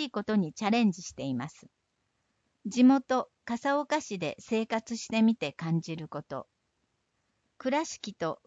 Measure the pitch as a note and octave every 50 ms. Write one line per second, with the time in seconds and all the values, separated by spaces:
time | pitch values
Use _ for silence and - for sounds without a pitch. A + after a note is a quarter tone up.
0 | D4+ B3+ - G#3 G3+ - G#3+ G#3 F3+ D3+ - - A3 G3+ A3 A#3+ A#3 G3+ E3+ -
1 | - - - - C3 C#3 C3 A#2+ B2+ D#3 - - - - _ _ _ _ _ _
2 | _ _ _ _ _ _ _ _ _ _ _ _ - G#3+ - A#3+ B3 B3+ C4+ C4+
3 | C4 - C4 B3+ - - _ _ - - A#3+ A#3 - C#4 C#4 D4 D4 - D4 D#4
4 | - - G#3 F#3 E3+ C#3+ - - - - G3 A3 A3+ - A3+ A3+ - - A#3 A3+
5 | - - A3 A3+ A3 A3+ A3+ - - C#3+ - - E3 E3 E3 E3 D#3+ - D#3+ D3+
6 | D#3 D3 - D3 - - C#3+ C3 - _ _ _ _ _ _ _ _ _ _ _
7 | _ _ _ _ _ _ _ _ _ _ _ - - C4 C4+ D4 E4 - - -
8 | - A3 G3 - E3+ D#3+ - - -